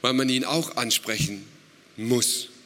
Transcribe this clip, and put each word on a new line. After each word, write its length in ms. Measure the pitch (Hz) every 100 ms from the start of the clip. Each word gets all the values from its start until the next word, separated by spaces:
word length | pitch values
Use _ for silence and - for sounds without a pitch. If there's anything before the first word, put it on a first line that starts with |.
weil 100 | 123
man 160 | 127 131
ihn 160 | 127
auch 320 | 101 156 160 -
ansprechen 680 | 120 - - 107 147 101 - - - - - -
muss. 540 | 110 123 110 - - -